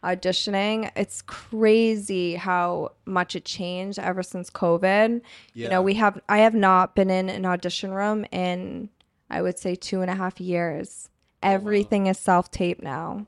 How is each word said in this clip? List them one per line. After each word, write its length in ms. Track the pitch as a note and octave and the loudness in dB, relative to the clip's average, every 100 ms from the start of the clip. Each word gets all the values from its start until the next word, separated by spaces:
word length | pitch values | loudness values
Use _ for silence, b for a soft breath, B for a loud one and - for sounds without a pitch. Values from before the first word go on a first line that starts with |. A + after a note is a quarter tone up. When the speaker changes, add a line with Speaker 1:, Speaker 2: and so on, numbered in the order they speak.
Speaker 1:
auditioning. 840 | D#3+ F3+ F#3 F#3 - G3 G#3 A3 A3 | -4 -2 -2 -2 -2 -2 0 -2 -4
It's 280 | - G3+ - | -4 -6 -6
crazy 1120 | - - - A3 A3 A3 A3+ G#3+ G3+ F#3+ F3 F3 | -14 -18 -10 2 6 6 6 2 -2 -4 -2 -4
how 560 | F#3 F3+ F3 F3 D#3 _ | -2 0 0 -2 -6 _
much 300 | - F#3 F3+ | -4 -4 -2
it 100 | F3 | -6
changed 540 | - - F3 F3+ F#3+ G3+ | -10 -8 -6 -6 -8 -6
ever 240 | F#3 F#3 | -4 -4
since 260 | F#3 F#3 F3+ | -6 -8 -12
covid. 720 | - F3+ E3+ F#3+ G3 A3+ A#3 B B B | -2 2 4 4 4 4 2 B B B
You 100 | A#2 A#2 | -8 -2
know, 120 | F#3 | 2
Speaker 2:
Yeah. 0 | |
Speaker 1:
we 140 | F#3+ | 2
have, 260 | G#3 G#3+ G3+ - | 4 2 0 0
I 100 | G#3 | 4
have 160 | A3 | 6
not 400 | A3 G3 F#3 F#3 | 6 6 6 4
been 160 | - F#3+ | 2 2
in 180 | F#3 F#3 | 2 0
an 160 | - F#3 | -2 -2
audition 440 | F3+ F3+ - G3 | -2 -4 -6 -6
room 340 | F#3+ G#3 G#3+ G#3 | -2 -2 -2 -4
in, 600 | F3+ F3+ F3+ F#3+ F3 G#3 _ _ _ _ | -4 -2 -4 -6 -10 -12 _ _ _ _
I 140 | - | -4
would 160 | F3+ F3 | -2 -2
say, 160 | F#3+ | -6
two 280 | F3+ - F#3+ | -6 -4 -4
and 80 | F#3 | -2
a 40 | |
half 260 | F#3+ F#3 - | -2 -6 -6
years. 680 | F3+ F3 E3+ D3+ - - - _ _ _ | -4 -2 -2 -4 -10 -14 -20 _ _ _
Speaker 2:
Oh, 60 | F#3+ | 0
wow. 60 | |
Speaker 1:
Everything 520 | F#3+ G#3 G#3 G#3 G#3 F#3+ | 0 2 0 2 2 2
is 120 | F#3+ | 0
self-tape 640 | - F3+ F3 - F3 F3 | 2 2 2 -4 -4 -4
now. 440 | D#3 C3+ E3 G3 | -8 -8 -8 -10